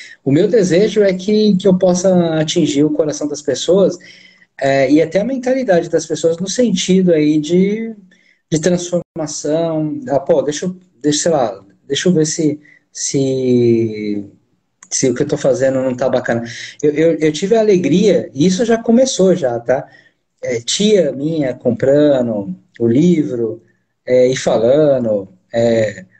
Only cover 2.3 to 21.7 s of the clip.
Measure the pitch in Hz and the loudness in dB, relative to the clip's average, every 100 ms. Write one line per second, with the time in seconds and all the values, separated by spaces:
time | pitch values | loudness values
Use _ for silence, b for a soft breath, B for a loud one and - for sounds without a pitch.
2.3 | 160 156 175 147 139 151 151 156 143 147 | 0 -2 0 0 2 0 0 -2 -4 -8
3.3 | 139 - 123 - 190 175 - B B B | -6 -4 -4 0 2 2 -2 B B B
4.3 | B B - 139 135 131 151 160 185 226 | B B -6 0 2 2 2 2 0 -2
5.3 | 269 247 262 247 175 165 165 - 160 165 | -4 -2 -2 0 0 0 -4 -4 -2 -2
6.3 | 165 190 - 240 185 - 185 180 160 151 | -2 -4 -2 0 0 0 2 4 2 2
7.3 | 156 151 180 196 220 226 214 - b b | 0 0 2 2 -2 -6 -12 -20 b b
8.3 | b _ 156 180 175 - 175 - - 156 | b _ -2 0 -2 -2 -6 -6 -10 -10
9.3 | - 147 160 165 156 156 143 123 139 - | -8 -4 -2 -2 -2 -4 -6 -4 -2 0
10.3 | 156 131 147 180 185 _ _ 147 147 175 | 0 0 -4 -8 -10 _ _ -2 -2 0
11.3 | 156 113 95 - _ - 139 185 156 156 | 0 -2 -6 -16 _ -8 -2 0 0 0
12.3 | - 156 147 b b b - - 143 135 | -2 -2 -4 b b b -12 -6 -2 -2
13.3 | 131 127 123 120 117 113 107 107 101 98 | -2 0 2 4 2 0 -4 -6 -6 -8
14.3 | - _ _ _ _ - - 131 120 147 | -16 _ _ _ _ -8 -2 -2 -2 -2
15.3 | 139 143 123 135 131 131 123 131 123 127 | -2 0 0 0 0 -2 -2 -2 -2 -2
16.3 | 117 117 B B B 151 151 165 156 156 | -4 -6 B B B -2 0 0 0 -2
17.3 | 151 196 226 214 185 139 175 208 135 - | -2 0 0 2 2 2 2 2 2 -2
18.3 | 131 175 190 226 226 - 233 262 - 185 | 0 0 2 0 0 2 2 2 2 2
19.3 | 160 131 117 120 131 - b b b _ | 2 -2 -4 -2 -2 -4 b b b _
20.3 | _ - 117 - - 208 208 147 123 151 | _ -8 -6 -4 -2 2 2 2 -2 -4
21.3 | 160 135 123 127 | -2 -4 -4 -4